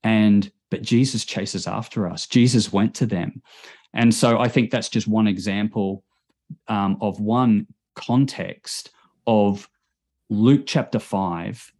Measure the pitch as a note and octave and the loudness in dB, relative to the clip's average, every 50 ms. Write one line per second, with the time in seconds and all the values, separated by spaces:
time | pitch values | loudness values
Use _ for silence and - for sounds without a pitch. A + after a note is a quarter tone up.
0 | - A2 A2 G#2+ G#2+ G#2+ G2+ G2+ G2 - _ _ _ _ - - - - B2+ A#2 | 0 2 2 4 4 6 4 4 2 0 _ _ _ _ -8 -8 -2 0 2 2
1 | C3+ C3 - A2 - - - F#2+ F#2+ - - F#2 - - - G#2 A2 - - A#2 | 2 2 -2 -6 -6 -6 -8 -8 -8 -6 -8 -8 -8 -6 -8 -8 -8 -8 -6 -6
2 | G2+ E2+ F2 - - - - B2 A#2+ B2 A#2+ A#2 G2 - - G2 G#2 A2 - - | -4 -4 -6 -10 -12 0 4 4 4 6 4 2 0 2 0 0 0 0 0 -2
3 | - A2 G2+ F2+ G2 G2 - - _ _ - - - - - - _ _ - A#2 | -4 -2 -2 -4 -4 -6 -8 -12 _ _ -20 -20 -20 -20 -20 -20 _ _ -4 2
4 | A#2 A#2 A2 - - A#2+ A#2 G#2+ A#2+ A#2+ - C#3 A#2 A2 - A#2+ A#2 - - A#2 | 2 2 4 4 2 2 2 2 0 0 2 0 0 0 -2 -4 -4 -2 -4 -4
5 | G#2+ - G#2+ A2 G#2+ G#2+ G2 F2+ G2+ G#2 F#2+ G2+ G#2+ G#2+ - A2+ G2+ G2 G2 G2 | -2 0 0 2 2 2 0 -2 -4 -4 -4 -2 -4 -4 -4 -4 -4 -4 -6 -8
6 | _ _ _ _ _ _ _ _ _ _ - _ _ - G#2+ G2+ G2+ F#2+ G2 - | _ _ _ _ _ _ _ _ _ _ -20 _ _ -6 -2 -2 0 -2 -2 -2
7 | A2 G#2 F#2+ - G#2+ G#2 A#2 B2 B2+ A#2+ G#2+ G#2 - _ - _ _ _ _ - | -4 -6 -4 -4 -4 -2 0 2 2 4 2 2 0 _ -14 _ _ _ _ -18
8 | - - - B2+ C#3 C3 - - F#2 - - _ _ - - - - - _ _ | -6 0 2 2 2 2 -2 -10 -10 -10 -10 _ _ -14 -14 -14 -14 -18 _ _
9 | _ _ _ _ _ A#2 A2+ G#2+ G#2 G2+ G2 G2+ - _ _ _ _ _ _ _ | _ _ _ _ _ 2 2 4 4 2 0 -2 -8 _ _ _ _ _ _ _
10 | _ _ _ _ _ _ A2 G#2 A2 B2 C#3+ C#3 - - - D#3 B2 - - A2+ | _ _ _ _ _ _ -2 2 4 6 6 4 2 0 -2 -2 -2 -2 -4 -6
11 | - - - G2 F#2+ F2+ E2+ E2+ E2+ G2+ B2 A#2 - - _ | -4 -4 -4 -4 -4 -4 -6 -6 -8 -10 -12 -12 -16 -20 _